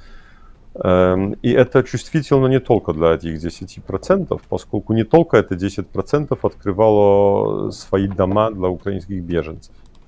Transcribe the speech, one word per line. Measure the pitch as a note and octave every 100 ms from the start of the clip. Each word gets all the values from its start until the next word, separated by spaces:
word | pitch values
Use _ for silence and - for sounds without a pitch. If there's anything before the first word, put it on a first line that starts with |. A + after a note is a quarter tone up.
| - - - - - - - -
Эм, | F#2 F2+ F2+ F#2 G2 A2
и | A#2+
это | A#2+ B2 C3
чувствительно | B2 B2+ - D#3+ C3+ C#3 C3
не | C3
только | - G#2+ -
для | D#2 E2 E2
этих | E2 D#2
десяти | E2+ - F#2 -
процентов, | - F#2+ - G3 E3 F#2 -
поскольку | F#2+ - G#2+ -
не | A2+
только | A2 B2+ B2 A#2
это | - F2+
десять | G2 G2 F#2
процентов | G2+ - D3 D3 B2 G2+
открывало | - G2+ F#2 A2 G#2 G2+ G2+ G2+ G2+ G#2 G#2 G#2
свои | - - G2 G2+
дома | F#2+ F#2 G2+ A2
для | G2+ F#2
украинских | F2 G2+ G2 F2+ F#2+
беженцев. | E2+ E2+ D#2 E2+ - - - -